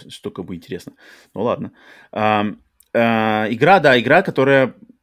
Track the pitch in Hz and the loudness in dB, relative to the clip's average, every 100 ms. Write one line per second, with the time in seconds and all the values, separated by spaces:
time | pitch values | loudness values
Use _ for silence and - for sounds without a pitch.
0 | - - 101 101 87 87 - 92 - - | -14 -16 -14 -12 -14 -14 -12 -14 -14 -20
1 | - - _ - 113 92 95 _ _ - | -20 -20 _ -8 -6 -6 -8 _ _ -20
2 | _ 107 107 107 104 - _ _ _ 117 | _ -4 0 0 -2 -8 _ _ _ -2
3 | 117 113 110 107 107 113 151 190 147 123 | 0 0 -2 -2 -4 0 4 4 4 2
4 | 113 170 196 - 135 139 131 - - _ | 4 2 2 0 2 2 2 -4 -20 _